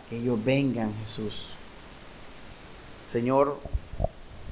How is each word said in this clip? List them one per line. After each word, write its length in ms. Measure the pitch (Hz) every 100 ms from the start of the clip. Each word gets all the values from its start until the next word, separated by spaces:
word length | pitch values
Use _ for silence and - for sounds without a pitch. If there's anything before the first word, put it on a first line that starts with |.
| -
que 80 | 117
ellos 260 | 120 117
vengan, 500 | 113 135 139 117 110 107
Jesús. 560 | 104 - 107 - - - - - - - - - - - - - - - - - -
Señor, 520 | 120 120 135 139 143 - - - - - - - - -